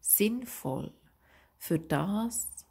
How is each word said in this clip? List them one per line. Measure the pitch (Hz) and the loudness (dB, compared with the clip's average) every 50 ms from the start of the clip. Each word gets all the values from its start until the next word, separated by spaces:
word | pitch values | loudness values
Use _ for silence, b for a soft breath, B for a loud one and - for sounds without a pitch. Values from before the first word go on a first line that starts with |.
sinnvoll | B - - - 208 220 233 247 247 - - - - 139 135 - - 156 - _ _ b b b b b b b b b b | B 2 4 6 4 4 2 0 -4 -8 -8 -6 -4 -2 -2 -2 -4 -6 -10 _ _ b b b b b b b b b b
für | b - - 170 160 | b -2 0 0 0
das, | 160 - 156 139 160 196 202 214 226 233 233 - - - - - - _ | 2 2 0 2 2 2 0 0 0 0 -2 -2 -4 -4 -8 -14 -18 _